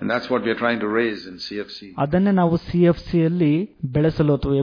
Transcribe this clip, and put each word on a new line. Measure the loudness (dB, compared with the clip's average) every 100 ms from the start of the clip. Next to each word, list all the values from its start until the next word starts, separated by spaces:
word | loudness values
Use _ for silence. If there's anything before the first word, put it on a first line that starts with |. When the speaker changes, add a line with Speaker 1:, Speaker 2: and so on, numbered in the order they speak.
Speaker 1:
And | -2
that's | -4 0
what | -2 0
we |
are | 0
trying | 0 0 0
to | 0
raise | 0 -2 -10
in | -14 -12
C | -10 -10
F | -14
C. | -14 -6
Speaker 2:
ಅದನ್ನೇ | -2 2 2 2
ನಾವು | 2 0 -2
ಸಿ | 2 4
ಎಫ್ | 2 0
ಸಿ | 0 2
ಯಲ್ಲಿ | 2 2 2 -2 -6 -4 0
ಬೆಳೆಸಲು | 0 2 2 2
ಅಥವಾ | 0 0